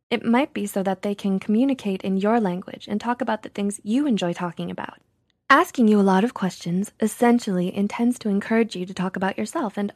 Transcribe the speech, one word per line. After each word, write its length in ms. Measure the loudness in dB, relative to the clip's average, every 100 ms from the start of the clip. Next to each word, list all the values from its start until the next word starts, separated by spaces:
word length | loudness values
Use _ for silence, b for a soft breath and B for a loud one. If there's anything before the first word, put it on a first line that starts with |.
| -6
It 120 | -2
might 300 | 2 2 2
be 140 | -2 -4
so 160 | -2
that 180 | -2 -2
they 140 | -4 -2
can 240 | 0 0
communicate 640 | 2 2 2 0 -4 -4
in 140 | -2 0
your 220 | 2 2
language 480 | 0 -2 -8 -14 -6
and 140 | -4
talk 180 | -2 -4
about 220 | -2 -4
the 80 | -6
things 320 | -4 -4 -4
you 220 | -2 0 2
enjoy 280 | 0 0
talking 360 | -2 -6 -6 -8
about. 300 | -8 -10 -12 _ _ _ _ 4
Asking 380 | 4 4 2 4
you 120 | 6
a 40 |
lot 200 | 6 4
of 120 | 2 0
questions 560 | -4 -4 -4 -4 -4 -2
essentially 760 | -4 2 4 4 2 0 0 0
intends 440 | -2 0 0 0
to 100 | -2
encourage 460 | -2 2 0 0 -4
you 100 | -8
to 80 |
talk 220 | -4 -4 -2
about 240 | -2 -2
yourself 360 | -6 -4 -4 -4
and 160 | -4